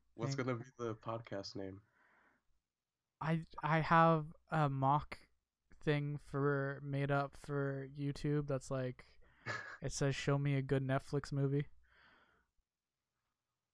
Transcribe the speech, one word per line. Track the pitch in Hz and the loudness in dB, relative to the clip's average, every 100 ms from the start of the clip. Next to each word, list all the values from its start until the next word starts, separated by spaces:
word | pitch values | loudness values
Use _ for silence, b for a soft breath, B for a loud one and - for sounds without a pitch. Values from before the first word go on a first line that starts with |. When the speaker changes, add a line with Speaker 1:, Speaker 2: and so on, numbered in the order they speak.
| b | b
Speaker 1:
What's | - 117 | -6 -4
Speaker 2:
Thank | 135 127 | -2 -2
Speaker 1:
gonna | 120 | -2
be | 120 - | -4 -6
the | 117 | -6
podcast | 110 117 117 117 101 98 101 | -4 -6 -8 -6 -8 -6 -8
name? | 95 101 _ b b b b b b _ _ _ _ _ _ - | -8 -10 _ b b b b b b _ _ _ _ _ _ -8
Speaker 2:
I, | 156 165 165 - | -2 -2 -2 -6
I | 147 160 | 0 2
have | 151 165 165 160 151 - - | 6 8 8 6 0 -12 -4
a | 160 147 | 0 2
mock | 135 135 147 - - - _ _ _ _ - | 2 2 2 0 -12 -16 _ _ _ _ -6
thing | - 147 147 147 - | 0 0 0 -6 -6
for, | 139 143 139 139 135 | 0 2 2 -2 -6
made | 143 139 139 | -4 -2 2
up | 143 139 - | 2 0 -6
for | - 143 139 135 135 147 | -6 -2 -2 -2 -8 -6
YouTube | 143 139 147 147 143 | -4 -2 0 0 0
that's | 135 - | -4 -2
like, | 135 127 123 - - B B B B B B | -4 -4 -6 -16 -20 B B B B B B
it | 139 | -6
says, | - 139 | 0 0
"Show | 135 - 143 | 2 2 2
me | 143 139 | 4 2
a | |
good | 135 135 131 | 2 2 2
Netflix | 135 - 143 - | 0 0 -4 -2
movie." | 139 139 143 151 - b b b b b b b _ _ _ _ _ _ _ _ _ _ _ _ | 0 2 2 -2 -8 b b b b b b b _ _ _ _ _ _ _ _ _ _ _ _